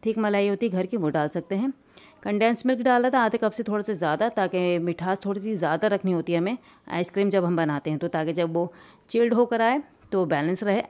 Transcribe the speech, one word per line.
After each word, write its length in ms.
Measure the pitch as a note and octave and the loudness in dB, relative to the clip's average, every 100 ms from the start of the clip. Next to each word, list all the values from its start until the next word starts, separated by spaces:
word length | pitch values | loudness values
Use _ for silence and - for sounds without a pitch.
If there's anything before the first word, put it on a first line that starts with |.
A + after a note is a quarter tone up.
| A3+ | -2
थिक 120 | A3 | 0
मलाई 300 | G#3+ G3+ G3+ | 0 2 2
होती 180 | G3 A#3 | 0 0
है 60 | |
घर 140 | F#3 F#3 | -2 -2
की, 120 | A#3 | -2
वो 120 | D#3 | 0
डाल 180 | D#3 D3+ | 0 -2
सकते 280 | E3+ E3 G3 | -4 -4 -4
हैं। 180 | C4 - _ - - - | -4 -6 _ -20 -20 -12
कंडेंस 420 | G3+ G#3 A3+ A#3 B3+ | -4 2 2 2 0
मिल्क 160 | B3+ | 0
डाला 280 | B3 B3 B3 | 2 4 4
था 100 | B3+ | 2
आधे 180 | A3+ A3+ | 2 2
कप 140 | A3 | -2
से 120 | G#3 | -2
थोड़ा 180 | A3 G#3 | -4 -4
सा 120 | G#3 | -2
ज़्यादा, 360 | G3 D#3+ D#3 A3+ | -2 0 2 0
ताकि 500 | A#3 F#3+ F#3 F3+ F3 | 0 0 0 0 0
मिठास 420 | E3+ E3+ F3 F#3+ G3 | 0 -2 -2 -2 -2
थोड़ी 160 | G3+ | -4
सी 140 | G3+ G#3 | -4 -2
ज़्यादा 320 | E3 E3 G#3+ | 0 0 0
रखनी 240 | G3+ F#3+ | 0 0
होती 200 | F3 D#3+ | -2 0
है 60 | E3+ | 0
हमें 200 | F3+ B3 - - - | 0 -4 -10 -20 -8
आइसक्रीम 420 | E3 F3 - G3+ | -6 -4 0 2
जब 160 | G3 F3 | 2 2
हम 100 | F3 | 2
बनाते 340 | D#3+ D3 D#3+ | 0 -2 -2
हैं 100 | D3+ | -4
तो, 80 | E3+ | -2
ताकि 260 | E3 D#3 | -2 -2
जब 200 | E3 E3+ | 0 0
वो 200 | E3+ F3 - - - _ | 0 -2 -6 -20 -20 _
चिल्ड 240 | A3+ A#3 | 0 2
होकर 280 | A3+ A#3+ A#3 | 4 2 2
आए 220 | A3+ C4+ C#4+ _ - | 2 2 -4 _ -4
तो 140 | G3 F3 | -2 2
बैलेंस 380 | D3+ D3+ F#3 | 0 0 -2
रहे 200 | G#3 G3+ - | 0 -2 -2